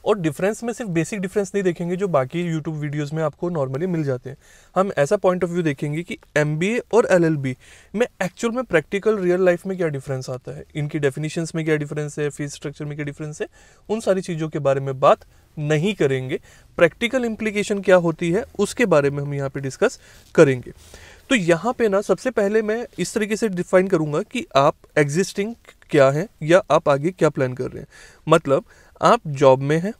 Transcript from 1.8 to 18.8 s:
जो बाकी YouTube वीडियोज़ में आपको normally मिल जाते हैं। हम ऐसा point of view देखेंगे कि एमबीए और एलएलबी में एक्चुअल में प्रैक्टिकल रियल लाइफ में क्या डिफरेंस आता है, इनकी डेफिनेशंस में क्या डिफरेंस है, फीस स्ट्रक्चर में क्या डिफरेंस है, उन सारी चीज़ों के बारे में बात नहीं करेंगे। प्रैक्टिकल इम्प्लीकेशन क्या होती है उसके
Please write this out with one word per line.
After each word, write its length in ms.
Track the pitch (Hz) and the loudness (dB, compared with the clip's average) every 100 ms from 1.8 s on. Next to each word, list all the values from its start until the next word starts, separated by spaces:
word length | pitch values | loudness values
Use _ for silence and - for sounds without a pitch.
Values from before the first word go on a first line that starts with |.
| 170 180 | -6 -4
जो 120 | 196 | 0
बाकी 460 | 147 131 170 175 | 0 0 -4 -4
YouTube 220 | 160 156 156 | -4 -4 -6
वीडियोज़ 380 | 147 147 143 | -6 -4 -4
में 80 | 156 | -2
आपको 280 | 156 - 175 | -4 -4 -6
normally 360 | 170 131 135 185 | -4 -4 -4 -2
मिल 180 | 165 | -2
जाते 260 | 143 123 131 | -2 -4 -8
हैं। 60 | 139 _ - _ - | -16 _ -20 _ -2
हम 160 | 196 - | 0 0
ऐसा 180 | 143 208 | 0 2
point 240 | 190 180 | 2 0
of 100 | 180 | -2
view 140 | 175 | 0
देखेंगे 380 | 160 143 151 151 | -2 -2 -4 -4
कि 160 | 175 - _ 151 | -6 -12 _ 0
एमबीए 420 | 151 151 185 240 - | 0 0 -2 -2 2
और 160 | 214 - | 2 4
एलएलबी 460 | 185 165 156 131 131 - - _ | 4 4 2 -2 -6 -14 -20 _
में 120 | 196 240 _ | -4 -4 _
एक्चुअल 320 | 185 - 233 | -6 -2 -4
में 100 | 233 | -4
प्रैक्टिकल 540 | 254 160 - 202 214 214 | 0 0 0 -2 0 0
रियल 220 | 180 180 | 0 2
लाइफ 260 | 185 175 190 | 2 2 -4
में 100 | 185 | -4
क्या 120 | 165 | -4
डिफरेंस 420 | 139 139 131 131 | -4 -6 -8 -8
आता 260 | 131 - 147 | -12 -12 -16
है, 80 | - | -12
इनकी 240 | 156 147 156 | -8 -6 -2
डेफिनेशंस 560 | 143 139 151 170 160 | -2 -2 -6 -6 -6
में 100 | 170 | -4
क्या 120 | 156 151 | -2 -2
डिफरेंस 420 | 147 151 151 147 | -2 -8 -8 -6
है, 100 | 147 | -6
फीस 240 | - 147 | -6 -10
स्ट्रक्चर 300 | - 156 143 | -8 -12 -10
में 100 | 151 | -10
क्या 100 | 147 | -8
डिफरेंस 380 | 143 139 151 151 | -10 -8 -12 -10
है, 60 | 214 _ _ _ - | -12 _ _ _ -8
उन 120 | 214 | -4
सारी 200 | 220 190 | 0 -2
चीज़ों 280 | 185 160 160 | -2 -6 -4
के 100 | 160 | -2
बारे 220 | 139 139 | 0 0
में 200 | 135 135 | -2 2
बात 180 | 139 220 - _ _ - | 2 2 -2 _ _ -8
नहीं 360 | 147 151 185 | -2 0 0
करेंगे। 460 | 196 151 131 127 165 - - _ - | 0 0 0 -4 -8 -10 -20 _ 2
प्रैक्टिकल 480 | 170 - 233 262 | 2 2 -2 -2
इम्प्लीकेशन 560 | 240 220 220 202 196 202 | -4 -4 -4 -2 -2 -2
क्या 160 | 196 185 | 4 4
होती 340 | 170 160 175 | 4 -2 -2
है 140 | 180 - - | -2 -4 -4
उसके 280 | 202 - | -4 0